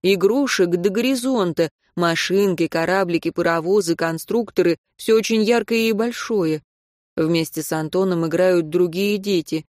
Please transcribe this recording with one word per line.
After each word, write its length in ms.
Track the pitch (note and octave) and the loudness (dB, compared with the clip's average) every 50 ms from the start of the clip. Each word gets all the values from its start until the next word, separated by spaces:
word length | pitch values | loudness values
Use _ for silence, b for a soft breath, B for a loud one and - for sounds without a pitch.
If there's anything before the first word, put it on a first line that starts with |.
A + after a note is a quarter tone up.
Игрушек 680 | - F#3 G3+ F#3 F3 G3+ A#3 C#4 C#4+ B3+ - - F#3 F3 | 2 2 2 4 2 2 2 2 0 0 2 0 2 2
до 200 | E3+ F3 F3 G#3 | 0 0 0 0
горизонта, 800 | F#3 A3+ A#3+ C4 C4+ B3 A#3+ C4+ C4 A#3 F#3+ F3 D#3 - E3 D3+ _ _ _ _ _ | 0 0 0 0 -2 -2 -2 -2 0 0 0 0 0 0 -2 -2 _ _ _ _ _
машинки, 720 | F3 F3 E3+ E3 - - - F#3 G3 G3+ G3 F3 D#3 E3 | -2 0 0 0 -2 -2 0 2 2 2 2 2 0 -2
кораблики, 640 | D#3 - E3 E3 E3+ F#3 G3 F#3+ F3 E3+ E3 - E3 | -2 0 -2 0 0 0 0 0 0 -2 -2 -2 -2
паровозы, 640 | - - F3 E3+ E3 E3 D#3 F3 G3 G#3 F#3 E3 E3+ | -4 0 0 0 0 0 0 2 2 2 2 0 -2
конструкторы, 800 | - E3 E3 E3 D#3+ - - G3+ A#3 A3+ - _ - F3+ F3 E3 _ _ _ _ | -2 -2 -4 -4 -6 -6 -2 -2 -2 -2 -2 _ 0 2 2 0 _ _ _ _
все 180 | - - - A3 | -8 0 2 2
очень 280 | A3+ G#3+ - A3+ A3 G#3+ | 2 2 2 0 2 2
яркое 460 | G#3 A#3+ A#3 A3 - A3+ A3+ A3+ A3+ | 2 2 0 0 0 0 0 2 0
и 20 | |
большое. 720 | A3 G3 A3+ A#3+ A3+ - - - A#3 G#3 E3+ D#3+ D#3 D3+ _ _ _ _ _ _ _ _ _ _ _ | 0 0 -2 -4 -4 -8 -6 -2 -2 0 0 0 -2 -4 _ _ _ _ _ _ _ _ _ _ _
Вместе 460 | - D#3+ D#3 E3+ E3 D#3+ - - D#3+ | -2 0 0 0 0 -2 -2 -6 -8
с 100 | D#3 - | -6 -4
Антоном 540 | E3 D#3 D#3 D#3 - F#3 F#3+ F#3+ F3+ E3+ E3 | -4 -4 -4 -2 -2 0 0 0 0 0 -2
играют 420 | D#3+ D#3+ F3 F#3 F#3 F3+ F3 E3 D3+ | -2 0 2 2 4 4 2 0 0
другие 480 | D#3 F3+ F3+ F3 D#3+ F#3 G3+ G#3 G#3 | 0 0 0 0 0 -2 0 0 -2
дети. 480 | G3+ F#3+ G3+ G3 E3+ D#3 - E3 D#3+ D#3 _ _ | -2 -2 -2 -2 -2 -2 -4 -8 -8 -8 _ _